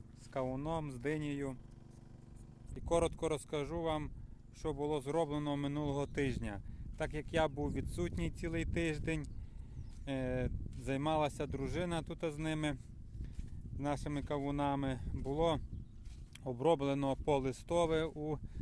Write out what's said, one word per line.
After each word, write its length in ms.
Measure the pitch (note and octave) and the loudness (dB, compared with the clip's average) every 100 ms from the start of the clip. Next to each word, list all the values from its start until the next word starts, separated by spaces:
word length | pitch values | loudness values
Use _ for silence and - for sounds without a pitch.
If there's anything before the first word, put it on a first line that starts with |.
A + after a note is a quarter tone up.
| - - | -14 -16
з 60 | - | -6
кавуном, 640 | C3+ B2+ C3 D3+ E3 D3+ | -2 0 0 0 -2 -2
з 60 | B2 | -2
динею. 580 | C3 D#3 D3 C#3+ C#3 B2+ - - - - - - - - - - - - | 0 0 0 -2 -2 -4 -12 -16 -16 -16 -16 -16 -16 -16 -16 -14 -10 -6
І 20 | |
коротко 500 | - E3+ E3 - D#3+ | 2 4 4 2 0
розкажу 520 | D3+ - D3+ C#3 E3+ | -2 -2 -2 -2 -2
вам, 280 | E3 D#3 D3 - - - - | 0 0 -2 -8 -12 -14 -16
що 200 | - D#3+ | -6 -4
було 280 | C#3+ D3 D3+ | 0 0 0
зроблено 560 | C3 D#3+ D#3 D3 D3 C#3+ | 2 2 2 2 0 0
минулого 500 | C#3+ D3 D3 C#3 C#3 | 0 0 0 0 0
тижня. 540 | - C#3 A#2 A2 G2 - - - - | 2 2 2 -2 -4 -6 -8 -6 -2
Так 160 | D#3 | -2
як 200 | D3+ - | -2 0
я 140 | E3 D#3 | 4 4
був 260 | C#3 D3 | 2 0
відсутній 580 | C3+ - - F3 - E3 | 0 -2 0 0 0 -2
цілий 340 | - E3+ E3 D#3+ | -2 -2 0 0
тиждень, 600 | E3+ E3 D3+ D#3+ D#3+ C#3+ - - - - - - - - | 2 0 0 0 -2 -4 -8 -8 -10 -10 -8 -8 -8 -2
е, 420 | C3+ B2+ B2+ B2 - - - | 0 2 2 4 4 2 -2
займалася 680 | B2 C3+ D3+ D#3 D3 - C#3+ | 2 4 6 6 6 2 0
дружина 540 | C3 C3+ C#3+ F3+ E3 | 0 2 2 2 2
тут 320 | D3 E3 E3 | 0 -2 -2
з 40 | D3 | 0
ними, 400 | D#3 D#3 D3+ C3+ - - - - - - - - - | 0 2 2 0 -4 -12 -10 -6 -6 -4 -6 -6 -6
з 80 | - | -2
нашими 440 | C#3+ C#3+ D3+ D3 | 0 0 0 -2
кавунами. 760 | B2 D3 C#3 C#3+ C#3+ C#3 C#3 A#2+ - | 0 0 2 2 2 2 2 0 -2
Було 460 | - C3 D3 E3 D3+ - - - - - - - - | -2 0 4 4 4 -2 -8 -10 -12 -12 -12 -12 -8
оброблено 720 | C#3 A#2+ D3 D#3 C#3 C#3 C#3 C3 | -6 2 6 6 4 2 2 2
полистове 880 | D#3 C#3 C3 B2 - E3+ E3 D#3+ D#3+ | 4 4 4 -2 2 4 6 4 0
у 320 | D3+ D3+ D3 - - | -2 -2 -2 -4 -4